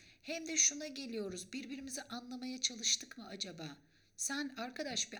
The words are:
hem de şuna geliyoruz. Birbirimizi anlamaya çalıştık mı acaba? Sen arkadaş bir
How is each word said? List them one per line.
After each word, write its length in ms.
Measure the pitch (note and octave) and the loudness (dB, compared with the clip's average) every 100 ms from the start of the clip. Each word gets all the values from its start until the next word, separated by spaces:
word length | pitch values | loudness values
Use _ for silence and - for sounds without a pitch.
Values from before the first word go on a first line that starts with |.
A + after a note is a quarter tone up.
| - - | -10 -12
hem 260 | - E4 D#4+ | -4 -4 2
de 100 | D#4 | 6
şuna 300 | - D4 D4+ | 6 6 -4
geliyoruz. 680 | C4+ B3+ A3+ G3 F3+ - | -4 -2 -2 -2 -4 -4
Birbirimizi 480 | C4+ A3+ C4+ C4+ C4+ | -6 -4 -6 -4 -6
anlamaya 600 | - A#3+ B3 B3+ B3+ B3+ | -6 -6 -6 -6 -4 2
çalıştık 560 | B3+ A3+ A3+ - - - | 2 4 4 4 2 -10
mı 100 | G#3+ | -8
acaba? 500 | - - E3 D#3 C#3 - - _ - | -6 -4 -4 -6 -8 -16 -20 _ -2
Sen 360 | - C#4 C#4 A3 | 0 0 0 -2
arkadaş 540 | B3 C4 D4 A#3+ | -4 -2 0 0
bir 80 | - | 0